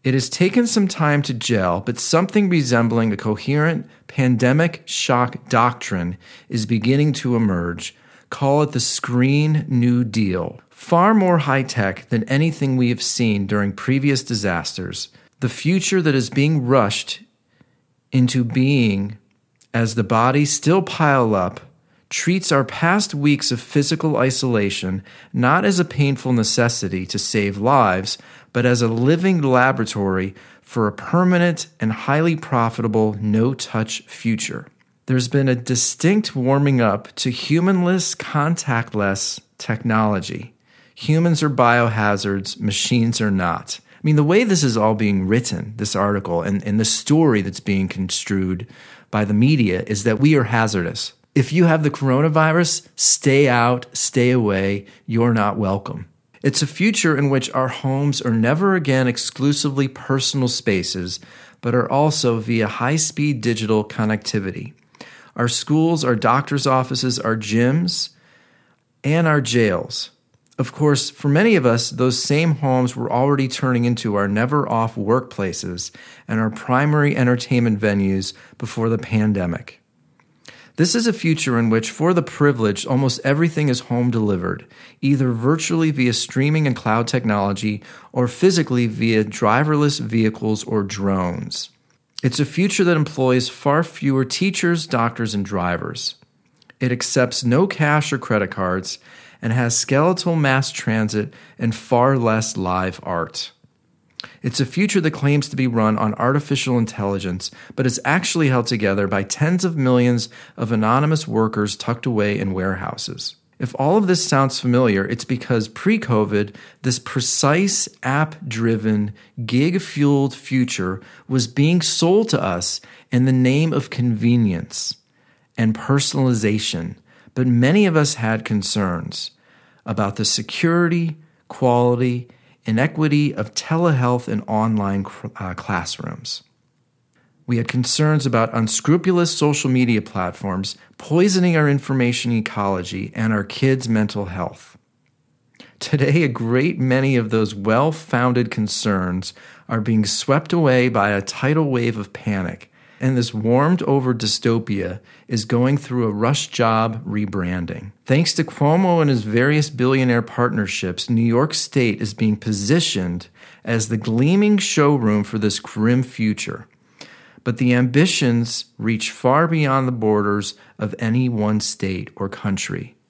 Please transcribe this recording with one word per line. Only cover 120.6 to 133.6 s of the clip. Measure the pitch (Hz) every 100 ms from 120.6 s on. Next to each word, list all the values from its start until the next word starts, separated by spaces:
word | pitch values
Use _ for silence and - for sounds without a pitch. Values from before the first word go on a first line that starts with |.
| 123 - 92 95 - - -
was | 127 113
being | - 151 180
sold | 160 - 165 202 226
to | -
us | 95 87 - - - - _
in | 120 131
the |
name | 127 127 139 165
of | 143 -
convenience | - 123 110 117 120 107 85 - - - - _ _ _ _ _ -
and | 113 110
personalization. | - 139 - 143 131 117 107 104 - 82 85 - _ _ -
But | - 127
many | 120 127 196 196
of | 160
us | 143 -
had | 110 113 110
concerns | 107 92 107 95 85 78 - - _ _ _ _ _ -
about | 104 101 -
the | 107
security, | - 107 - 165 170 170 170 165 156 - _ _
quality, | - 127 120 123 120 127 123 120 _ _ _ -
inequity | 110 151 156 156 147 147
of | - 107
telehealth | -